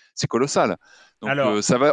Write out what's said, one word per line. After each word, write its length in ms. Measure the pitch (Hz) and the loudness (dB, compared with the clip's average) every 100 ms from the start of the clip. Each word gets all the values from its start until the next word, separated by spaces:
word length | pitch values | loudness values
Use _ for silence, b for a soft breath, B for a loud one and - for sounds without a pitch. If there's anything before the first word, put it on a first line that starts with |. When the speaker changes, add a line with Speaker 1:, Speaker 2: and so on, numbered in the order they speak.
| b - | b -10
Speaker 1:
c'est 100 | - | -4
colossal. 500 | 117 143 202 127 85 b b b b | -2 -2 0 0 -2 b b b b
Donc, 80 | 107 | -4
Speaker 2:
Alors 180 | 143 131 | -2 0
Speaker 1:
euh, 120 | 104 | 0
ça 160 | - 123 | 0 2
va, 140 | 147 | 2